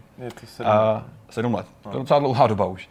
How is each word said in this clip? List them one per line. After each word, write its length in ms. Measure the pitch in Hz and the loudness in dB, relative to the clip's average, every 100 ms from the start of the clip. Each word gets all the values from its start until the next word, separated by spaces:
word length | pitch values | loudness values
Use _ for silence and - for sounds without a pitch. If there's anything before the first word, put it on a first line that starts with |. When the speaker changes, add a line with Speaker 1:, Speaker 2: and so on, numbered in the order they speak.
| - - | -18 -18
Speaker 1:
Je 140 | 123 | -16
to 80 | - 113 | -16 -18
sedm 260 | - 113 | -4 2
Speaker 2:
A 200 | 107 110 | 4 4
Speaker 1:
let. 100 | 110 - - - | 0 -6 -20 -12
Speaker 2:
sedm 240 | - 120 101 | -4 -2 -2
let. 100 | - - 104 | -6 -16 -12
Speaker 1:
No. 60 | |
Speaker 2:
To 60 | 131 | -8
je 40 | |
docela 180 | 127 147 | 0 2
dlouhá 280 | 143 120 123 | 2 2 2
doba 180 | 101 92 | 2 -2
už. 240 | 92 - | -6 -16